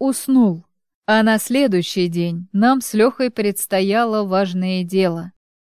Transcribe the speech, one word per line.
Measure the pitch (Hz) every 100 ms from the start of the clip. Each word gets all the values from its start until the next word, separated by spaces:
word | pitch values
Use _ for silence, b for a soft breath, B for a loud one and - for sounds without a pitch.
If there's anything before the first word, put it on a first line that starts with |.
уснул. | 269 262 - 262 220 165 - _ _ _ -
А | 220
на | 220 220
следующий | - 254 269 185 165 196 180
день | 170 170 170 180
нам | 196 233 269
с | -
Лехой | 214 233 - 254
предстояло | 233 208 196 - 190 196 214 233 214
важное | 202 185 196 180 185 185
дело. | 175 190 185 165 175 - _ _